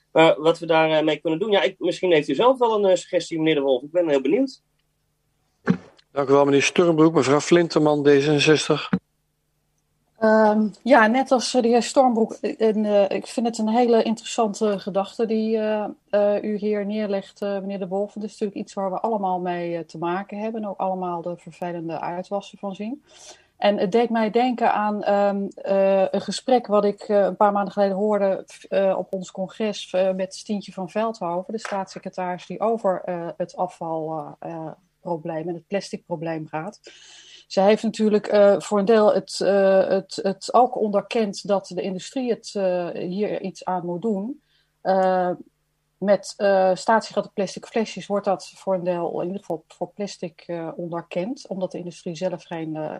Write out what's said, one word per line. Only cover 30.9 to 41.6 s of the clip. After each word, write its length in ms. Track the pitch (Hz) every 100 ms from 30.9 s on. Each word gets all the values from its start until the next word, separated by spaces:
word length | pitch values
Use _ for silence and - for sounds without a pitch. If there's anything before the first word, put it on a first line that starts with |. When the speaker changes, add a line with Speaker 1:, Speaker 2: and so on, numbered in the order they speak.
| 208 226 226 170 175 185
Speaker 3:
de 60 | 220
staatssecretaris 840 | - 196 185 180 185 - 180 180 -
die 140 | 175
over, 420 | 220 226 196 180 -
eh, 240 | 175 170 -
het 180 | 175 -
afval, 600 | 180 - 165 160 156 160
eh, 340 | 147 151 -
eh, 200 | 165 160 - _ _
probleem 480 | - 165 170 160 170
en 60 |
het 140 | 170 -
plastic 380 | 196 - 208 -
probleem 420 | 165 165 160 156
gaat. 320 | 156 185 - - - - - - - -
Zij 180 | - 196
heeft 180 | 214
natuurlijk, 440 | 220 208 214 208 -
eh, 320 | 208 202 185
voor 200 | - 208
een 60 | 196
deel 280 | 220 214
het, 280 | 190 190 -
eh, 460 | 185 196 190 190 -
het, 320 | 190 185 -
het 320 | 196 185 -
ook 220 | 226 240 -
onderkend 720 | 214 202 202 233 202 190 185
dat 240 | 196